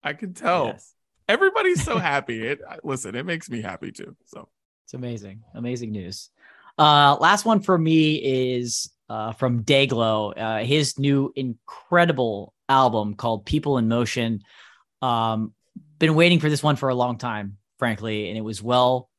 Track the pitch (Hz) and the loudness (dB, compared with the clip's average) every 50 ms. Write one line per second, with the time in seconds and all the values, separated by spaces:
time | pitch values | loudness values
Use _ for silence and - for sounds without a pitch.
0 | _ 147 147 151 226 190 180 - - 170 180 175 139 113 - - - _ _ _ | _ -6 -8 -6 -10 -12 -12 -4 -2 0 0 2 0 -2 -6 -10 -18 _ _ _
1 | _ _ _ _ _ - 208 - 381 381 381 - 359 370 359 - - - 226 226 | _ _ _ _ _ 0 2 4 4 2 2 2 2 2 2 0 0 -2 -2 -2
2 | 180 160 139 139 135 - 120 113 110 120 147 143 - - - - - - 135 127 | 0 0 0 0 -2 -2 -6 -6 -4 -6 -6 -6 -8 -18 -18 -12 -6 -6 -6 -6
3 | - 98 104 120 143 185 170 160 - - 120 117 107 95 92 - - - - - | -6 -8 -8 -8 -6 -6 -6 -8 -6 -8 -8 -8 -8 -8 -10 -10 -12 -12 -12 -12
4 | - - - _ _ _ - - - _ _ _ _ _ _ _ _ - - 127 | -16 -16 -16 _ _ _ -20 -20 -20 _ _ _ _ _ _ _ _ -16 -12 -10
5 | 123 120 120 110 101 98 98 110 113 _ - 117 117 120 123 120 120 110 107 101 | -8 -8 -8 -10 -12 -16 -20 -20 -20 _ -14 -8 -6 -6 -6 -6 -6 -8 -8 -8
6 | 90 87 101 - - _ _ _ _ - - _ _ - _ - 151 151 151 147 | -8 -10 -12 -14 -18 _ _ _ _ -20 -20 _ _ -14 _ 4 6 6 8 8
7 | 143 143 143 - 151 170 202 202 - 226 226 202 - - 185 170 160 160 160 160 | 8 6 6 6 4 4 4 4 2 2 2 2 4 2 2 2 4 4 4 4
8 | 156 156 151 151 - 135 131 131 127 127 127 123 123 120 113 - - - _ _ | 4 4 2 0 0 0 0 0 0 0 -2 -4 -4 -4 -6 -6 -8 -10 _ _
9 | _ _ 110 110 107 113 110 _ - 123 120 117 107 - 143 139 139 127 127 117 | _ _ -8 -6 -6 -8 -4 _ 0 0 0 0 2 4 4 4 4 2 2 0
10 | 117 110 110 107 107 104 - - 110 110 110 107 113 117 139 156 147 127 - - | 2 2 2 0 -2 -4 -6 -6 -4 -4 -2 -4 0 0 0 0 0 -2 -2 -2
11 | 135 143 139 139 135 135 - 139 131 127 113 _ _ - - - _ _ 175 175 | 0 2 2 2 0 -2 -4 -6 -8 -8 -8 _ _ -20 -20 -20 _ _ 4 4
12 | 170 170 160 127 127 113 107 98 98 - _ _ _ - 135 135 131 123 110 110 | 4 4 2 0 -2 -2 -4 -6 -10 -14 _ _ _ 2 4 4 4 4 2 0
13 | 104 104 101 - - 120 113 104 101 - 147 151 151 147 139 127 113 110 117 120 | -2 -2 -6 -6 -4 -4 -4 -4 -4 -4 -4 -2 0 0 0 0 0 0 0 0
14 | 120 110 - 127 117 113 113 101 - _ _ - - - _ _ _ _ _ _ | -2 -2 -2 -4 -2 -4 -4 -6 -8 _ _ -20 -20 -20 _ _ _ _ _ _
15 | 131 127 120 117 113 113 113 110 110 107 _ _ _ _ _ - _ _ _ _ | -4 -2 0 0 0 -2 -2 -4 -6 -8 _ _ _ _ _ -20 _ _ _ _
16 | 160 160 156 156 170 175 175 170 156 151 151 143 - 151 147 - 139 135 127 123 | 0 2 4 4 6 6 4 4 2 0 -2 0 0 0 0 0 0 -2 0 0
17 | 120 123 120 110 - 123 110 107 101 98 101 _ _ _ _ _ 131 120 110 101 | 0 -2 -2 -6 -6 -6 -6 -6 -8 -10 -12 _ _ _ _ _ -4 -4 -4 -4
18 | 107 113 107 107 107 87 104 110 110 110 110 101 104 117 123 127 127 123 127 127 | -4 -4 -4 -4 -4 -6 -6 -8 -8 -8 -10 -8 -4 0 2 4 4 4 2 0
19 | 123 _ _ | -4 _ _